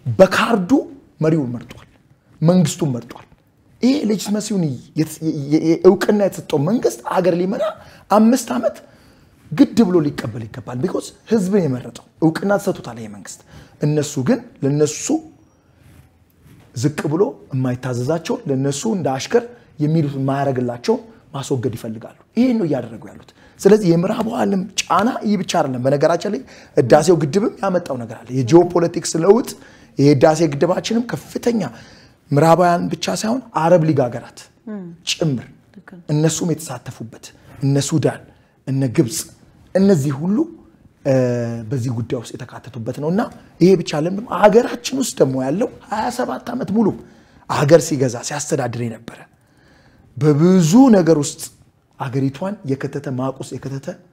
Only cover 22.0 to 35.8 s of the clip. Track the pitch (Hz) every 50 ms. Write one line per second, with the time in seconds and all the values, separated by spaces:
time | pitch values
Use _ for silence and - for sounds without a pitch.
22 | - - - _ _ _ _ 226 247 262 240 220 180 156 147 127 120 113 113 101
23 | - - - - - - _ _ - - _ _ - 190 208 214 214 170 165 170
24 | 175 196 - - 220 226 - 247 214 202 196 190 180 - - - - - 160 180
25 | 208 247 254 - - 214 208 190 - - - 175 151 139 127 120 123 135 143 143
26 | 156 156 170 170 - 208 208 262 - - - - - - _ 156 135 120 160 151
27 | 151 185 180 156 147 131 143 196 214 294 - - - 196 185 180 175 - 139 120
28 | 117 107 113 - - 117 127 135 127 113 160 175 175 170 170 175 170 170 170 170
29 | - - - 160 165 190 208 233 - - - - - - - - - _ _ -
30 | 139 143 147 131 160 160 156 151 170 156 143 139 175 165 180 185 175 - 220 233
31 | 247 233 - - - - - 240 - 247 233 220 180 - - - - - - -
32 | - - _ _ _ _ 147 139 156 165 165 165 180 175 175 175 180 170 165 165
33 | - - 185 175 - 220 240 269 - - - 156 160 170 180 175 156 160 147 131
34 | 131 120 117 120 110 - - - - _ _ _ _ 226 214 202 180 170 170 160
35 | _ - - - 175 156 135 110 - - - _ _ _ _ 196